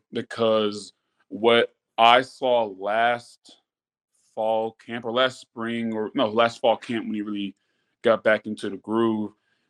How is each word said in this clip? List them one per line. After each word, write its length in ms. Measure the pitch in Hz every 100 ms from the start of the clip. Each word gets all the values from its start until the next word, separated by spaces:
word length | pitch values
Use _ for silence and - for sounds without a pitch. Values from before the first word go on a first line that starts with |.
| _
because 800 | 117 - - 113 110 107 104 95 _ _ _ _
what 460 | 98 113 117 - _ _ -
I 240 | 117 123
saw 420 | 131 - 131 120 110 92
last 800 | 101 113 120 120 - _ - _ _ _ _ _ _ _ _
fall 380 | - 110 110 110 -
camp 200 | - 117
or 80 | 117
last 280 | 120 131 -
spring 520 | - 117 117 117 113
or, 180 | 110 104
no, 140 | 143 110
last 320 | 110 117 -
fall 160 | - -
camp 300 | - 117 110
when 80 |
he 80 | 107
really 320 | 104 104 98 - _ _ _ _
got 200 | 117 110
back 240 | 113 107 110
into 240 | 107 104
the 60 | 95
groove 540 | - 110 117 107 104 - _ _ _